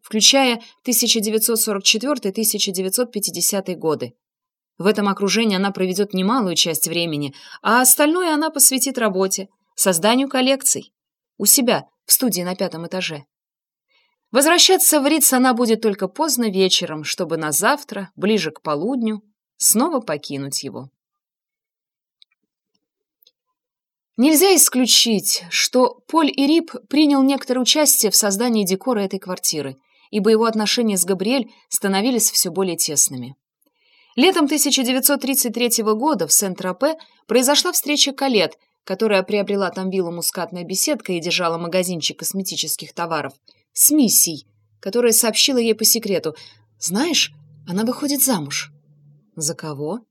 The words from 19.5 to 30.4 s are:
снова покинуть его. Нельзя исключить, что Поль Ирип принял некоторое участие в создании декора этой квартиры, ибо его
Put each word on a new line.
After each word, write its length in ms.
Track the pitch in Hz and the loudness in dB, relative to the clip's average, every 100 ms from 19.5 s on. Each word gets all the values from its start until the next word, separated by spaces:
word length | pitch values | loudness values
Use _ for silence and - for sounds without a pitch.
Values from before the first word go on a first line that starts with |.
| _ | _
снова 420 | - 214 311 285 | 0 2 0 -2
покинуть 640 | 226 151 - 139 139 - | -4 -8 -6 -8 -8 -8
его. 260 | 139 - 135 _ _ _ _ _ _ _ _ _ _ _ _ _ _ _ _ _ _ _ _ _ _ _ _ _ _ _ _ _ _ _ _ - | -10 -14 -18 _ _ _ _ _ _ _ _ _ _ _ _ _ _ _ _ _ _ _ _ _ _ _ _ _ _ _ _ _ _ _ _ 0
Нельзя 360 | 277 302 381 339 | 4 6 6 6
исключить, 880 | - 254 240 - 233 202 190 - 175 | 4 2 4 4 4 0 0 -4 -4
что 500 | - - 254 247 - - | -4 0 2 2 0 -2
Поль 240 | 320 294 - | 0 2 2
Ирип 360 | 277 330 330 - _ | 2 2 0 -14 _
принял 340 | 277 302 277 | 2 4 4
некоторое 380 | 269 277 - 254 | 4 0 -2 -2
участие 500 | 240 311 294 - 208 | 2 2 2 2 2
в 60 | - | 2
создании 480 | 208 196 247 220 | 0 0 0 0
декора 380 | 185 190 254 220 | 0 -2 -2 -2
этой 180 | 190 196 | -2 -6
квартиры, 560 | 185 180 - 156 135 131 _ _ _ | -8 -6 -4 -4 -8 -12 _ _ _
ибо 200 | 208 196 | 0 4
его 160 | 220 | 4